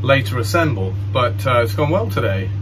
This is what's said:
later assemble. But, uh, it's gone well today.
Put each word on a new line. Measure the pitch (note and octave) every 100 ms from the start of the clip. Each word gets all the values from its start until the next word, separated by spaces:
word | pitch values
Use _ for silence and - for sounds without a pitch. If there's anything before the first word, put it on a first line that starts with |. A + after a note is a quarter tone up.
later | - C3+ - B2+
assemble. | A2+ E3+ E3 G2 F#2+ F#2+ -
But, | - B2 - C3
uh, | B2
it's | A#2
gone | - D3+
well | F3+ A3+
today. | - G#2 G2 - -